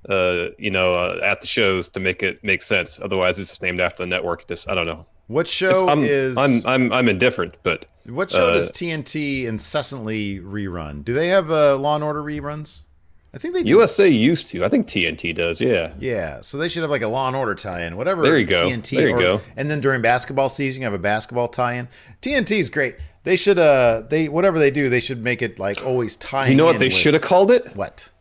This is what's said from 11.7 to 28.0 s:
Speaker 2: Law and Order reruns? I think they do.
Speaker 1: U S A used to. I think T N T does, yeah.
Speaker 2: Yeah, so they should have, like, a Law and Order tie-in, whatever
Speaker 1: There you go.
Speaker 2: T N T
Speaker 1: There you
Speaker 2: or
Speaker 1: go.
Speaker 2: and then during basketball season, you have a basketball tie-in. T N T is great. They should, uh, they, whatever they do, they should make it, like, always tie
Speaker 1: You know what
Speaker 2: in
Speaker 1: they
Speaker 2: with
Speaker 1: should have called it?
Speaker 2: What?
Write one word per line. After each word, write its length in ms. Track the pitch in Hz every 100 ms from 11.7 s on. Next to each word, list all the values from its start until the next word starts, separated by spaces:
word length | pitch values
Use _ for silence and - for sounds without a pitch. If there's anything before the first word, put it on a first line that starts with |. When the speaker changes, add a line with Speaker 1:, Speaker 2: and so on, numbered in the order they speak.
| 139
Speaker 2:
Law 200 | 139 151
and 80 |
Order 180 | 151 147
reruns? 600 | 151 147 143 151 151 - - _ _ - _
I 40 | 135
think 140 | 320
they 120 | 359
do. 60 | 190
Speaker 1:
U 120 | 175
S 160 | 226 -
A 100 | 196
used 380 | 131 117 170 -
to. 140 | -
I 40 | 90
think 180 | 277 -
T 180 | -
N 120 | 85 76
T 160 | 85
does, 280 | 80 85 82
yeah. 320 | 123 104 80 65
Speaker 2:
Yeah, 420 | 127 113 82 65
so 140 | - 139
they 120 | 165
should 140 | 160
have, 80 | 160
like, 120 | 143
a 60 | 107
Law 180 | 123 131
and 80 | 131
Order 200 | 123 98
tie-in, 400 | 104 87 85 87
whatever 260 | 139 190
Speaker 1:
There 160 | 147 156
you 80 | 101
go. 200 | 90 85
Speaker 2:
T 60 |
N 100 | 117
T 140 | - 131
Speaker 1:
There 120 | 147
you 80 | 120
Speaker 2:
or 20 |
Speaker 1:
go. 220 | 90 101 - -
Speaker 2:
and 120 | 143
then 120 | 151
during 200 | 131 131
basketball 480 | 113 123 - 135 135
season, 340 | - 135 131
you 40 | 127
have 80 |
a 40 | 101
basketball 500 | 95 107 - 120 120
tie-in. 400 | - 120 123 123 - - -
T 120 | -
N 120 | 277
T 160 | 214 214
is 100 | 131
great. 260 | - 131 - - _
They 120 | - 180
should, 220 | - 185
uh, 460 | 160 135 123 113 110
they, 200 | 151 156
whatever 320 | 151 190 160
they 100 | 143
do, 180 | 135 139
they 120 | 123
should 240 | - 123
make 180 | 113 120
it, 160 | 117 -
like, 260 | 98 101
always 300 | 131 127 113
tie 320 | - - 135 131
Speaker 1:
You 80 |
know 120 | 135 165
what 100 | 120
Speaker 2:
in 20 |
Speaker 1:
they 80 | 131
Speaker 2:
with 80 |
Speaker 1:
should 200 | 127 156
have 100 | 151
called 260 | - 185 196
it? 240 | 240 -
Speaker 2:
What? 360 | 101 95 -